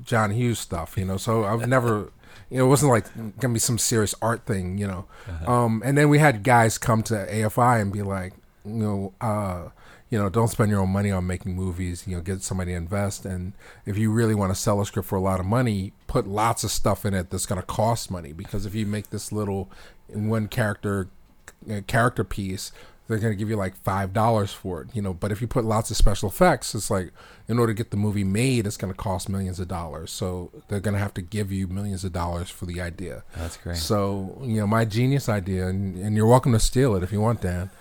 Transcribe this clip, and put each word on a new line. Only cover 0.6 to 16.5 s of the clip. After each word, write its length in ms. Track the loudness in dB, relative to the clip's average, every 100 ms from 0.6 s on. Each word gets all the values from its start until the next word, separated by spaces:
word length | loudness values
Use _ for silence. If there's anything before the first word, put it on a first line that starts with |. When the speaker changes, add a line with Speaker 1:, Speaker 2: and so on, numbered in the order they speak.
| -4 -6 -6 -4
Speaker 1:
you 80 | -2
know, 120 | -2
so 260 | 0 0
I've 240 | 2 0 2
never, 440 | 2 2 0 -2 -12 -20
<laughs> 200 | -20 -8
you 80 | 2
know, 80 | 6
it 40 |
wasn't, 220 | 6 6
like, 140 | 4 2 -8 -12 -4
gonna 140 | -2
be 60 | 0
some 180 | 0 0
serious 380 | 2 2 2 0
art 280 | -2 -2 -2
thing, 320 | -4 -2 -4
you 80 | -4
know. 180 | -6 -10 -16 -12
Speaker 2:
Uh-huh. 220 | -6 0 2 4
Speaker 1:
Um, 180 | 2 2
and 100 | 4
then 140 | 6
we 80 | 8
had 240 | 6 4
guys 380 | 6 6 6 2
come 240 | 2 2
to 280 | 2 -2 -2
A 120 | -2
F 160 | 0 2
I 180 | 4 4
and 160 | 2
be 80 | -2
like, 320 | -4 -4 -6 -12 _ _ -8
you 80 | -2
know, 320 | -2 -2 -6 -6
uh, 480 | -4 -2 -2 -4 -8 -16 -20 -20 -4
you 80 | 0
know, 100 | 0
"Don't 180 | 2 2
spend 220 | 2 2
your 80 | 4
own 100 | 2
money 200 | 2 2
on 140 | 0 -2
making 280 | -4 -4 -4
movies, 480 | -4 -4 -4 -6 -6
you 80 | -6
know, 60 |
get 200 | -4 -6
somebody 280 | -4 -4 -4
to 60 | -4
invest. 480 | -4 -2 -2 -4 -6
And 280 | -6 -6 -10 -18 -16 -6
if 120 | 0
you 140 | 2
really 240 | 4 4 2
wanna 180 | 2 0
sell 240 | 0 0
a 40 | 0
script 200 | -4 -2
for 80 | 0
a 40 |
lot 180 | 2 0
of 60 | 0
money, 460 | 2 2 0 -4 -10 -4
put 200 | -2 0
lots 360 | 2 2